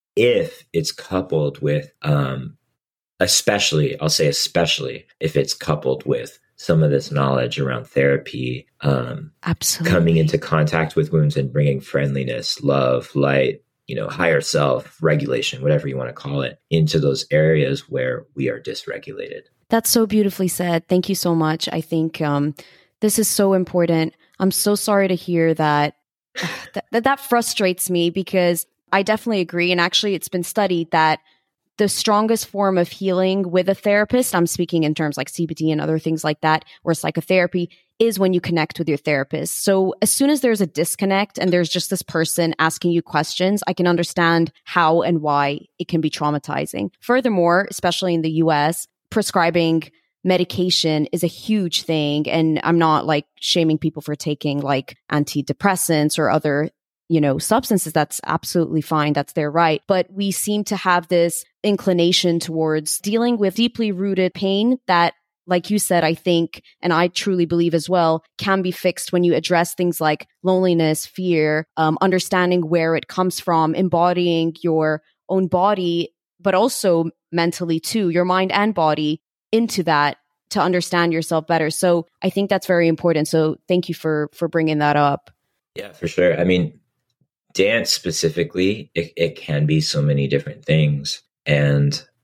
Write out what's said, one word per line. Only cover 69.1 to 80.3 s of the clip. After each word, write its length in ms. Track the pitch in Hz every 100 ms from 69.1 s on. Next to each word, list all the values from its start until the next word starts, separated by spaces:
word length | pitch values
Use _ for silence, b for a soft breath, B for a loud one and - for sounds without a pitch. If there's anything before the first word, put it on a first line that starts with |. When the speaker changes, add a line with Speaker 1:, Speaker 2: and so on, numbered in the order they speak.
Speaker 2:
when 100 | 180
you 100 | 175
address 400 | 165 165 175 175
things 280 | - 175 165
like 260 | 156 151 - _
loneliness, 640 | 185 185 185 170 160 156 -
fear, 600 | - 185 165 151 151 160 -
um, 200 | 156 160
understanding 640 | 190 185 - 185 180 180 156
where 300 | 170 165 160
it 100 | -
comes 320 | - 185 -
from, 340 | - 165 160
embodying 800 | 165 185 170 175 175 175 165 165 160
your 400 | 170 160 156 151 - _ -
own 180 | 190 185
body, 640 | 180 196 208 175 170 - _ _ _
but 140 | 185 185
also 540 | 247 - 202 165 165 - _
mentally 480 | 170 170 - 170 165
too, 300 | - 226 185
your 160 | 170 180
mind 260 | 185 190
and 240 | 196 214 190
body 460 | 156 151 151 156 _ _ _
into 300 | 226 233 -
that 360 | 165 147 147 - _